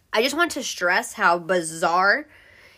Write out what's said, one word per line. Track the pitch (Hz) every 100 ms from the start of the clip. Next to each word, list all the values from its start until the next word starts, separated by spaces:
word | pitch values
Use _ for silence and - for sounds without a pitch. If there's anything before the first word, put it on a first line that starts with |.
| _
I | 214
just | 254 285
want | 349
to | 294
stress | 226 - 175 190 247
how | - 190 175
bizarre | 165 185 160 160 170 175 196 240 302 - - - -